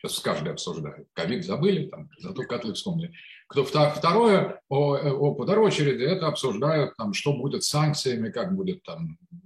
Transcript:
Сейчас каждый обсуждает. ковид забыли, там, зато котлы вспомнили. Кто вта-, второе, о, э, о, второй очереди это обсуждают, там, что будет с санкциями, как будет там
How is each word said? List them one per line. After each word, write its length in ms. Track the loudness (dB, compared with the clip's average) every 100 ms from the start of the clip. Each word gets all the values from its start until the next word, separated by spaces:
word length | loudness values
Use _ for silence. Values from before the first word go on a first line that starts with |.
Сейчас 180 | -8 -4
каждый 320 | -2 -2 -4
обсуждает. 560 | -6 -6 -6 -8 -12 -14
ковид 320 | -6 -4 -2 -2
забыли, 420 | 2 2 2 -2
там, 220 | -10 -18 -14
зато 240 | -12 -8
котлы 300 | -6 -6 -6
вспомнили. 400 | -6 -4 -4 -6 -12 -20 -20 -6
Кто 160 | -2
вта-, 260 | 0 4 2
второе, 720 | 4 2 6 6 6 2 -6 -4
о, 300 | 2 2 2
э, 140 | 0
о, 220 | 2 0 0
второй 260 | 2 4 4
очереди 360 | 4 2 2
это 240 | 0 0 0
обсуждают, 680 | -2 -2 0 2 2 0 -2
там, 160 | -4
что 180 | -2 0
будет 320 | 0 -2 -2
с 60 | -2
санкциями, 600 | 2 2 0 -2 -2 -2
как 220 | -4 -2
будет 300 | -2 -2 -6
там 340 | -8 -10 -10 -12 _ -20